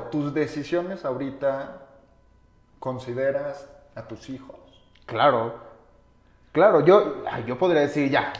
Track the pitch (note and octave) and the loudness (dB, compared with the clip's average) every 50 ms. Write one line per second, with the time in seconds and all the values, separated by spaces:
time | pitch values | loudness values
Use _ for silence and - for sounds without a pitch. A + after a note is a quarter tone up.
0 | A2+ - - D3+ C#3+ C#3+ C3+ D3+ D3 - - D3+ C3+ - E3+ F3 F3 F3+ F#3+ F#3 | -4 -4 -4 -4 -4 -2 -2 -2 -2 -2 -4 -8 -6 -2 -2 -2 -2 -4 -8 -6
1 | - C#3 B2+ B2+ C#3 C3+ C3 - C#3+ C3+ C3+ C3+ - - - - - - - - | -6 -6 -4 -4 -6 -8 -6 -2 -2 -2 -2 -2 -6 -10 -14 -18 -20 -20 -20 -20
2 | _ _ _ _ _ _ _ _ _ _ _ _ _ _ _ _ - C3 B2+ B2 | _ _ _ _ _ _ _ _ _ _ _ _ _ _ _ _ -8 -8 -8 -6
3 | A#2+ B2 A#2+ C3 C3+ C#3 C#3 - - - - - - - - - - _ _ A2+ | -8 -8 -4 -2 0 0 0 -2 -4 -6 -8 -10 -16 -20 -20 -20 -20 _ _ -18
4 | A2+ - A2+ - - - C3+ A#2+ - - - - - - _ _ _ _ _ _ | -14 -14 -16 -16 -12 -14 -14 -14 -14 -18 -20 -20 -20 -20 _ _ _ _ _ _
5 | _ - A2+ G#2+ B2+ D3 B2+ A2+ A2+ A#2 - - - - - - _ _ _ _ | _ -8 0 4 4 4 4 4 0 -4 -6 -10 -16 -20 -20 -20 _ _ _ _
6 | _ _ _ _ _ _ _ _ _ _ - D3 F#3 G#3+ F#3 D#3 C#3 E3 G3 G#3 | _ _ _ _ _ _ _ _ _ _ 2 4 6 6 6 6 8 8 8 8
7 | - - - - - - - B2 A2 A2+ B2+ - F#3 F3+ E3+ D3+ C#3+ C#3+ D3 D3+ | 6 2 -4 -6 -8 -8 -6 -6 -6 -6 -2 0 0 2 4 2 2 2 0 0
8 | C#3+ C3+ C#3 C3 B2 - - - | 0 2 2 0 0 0 -6 -8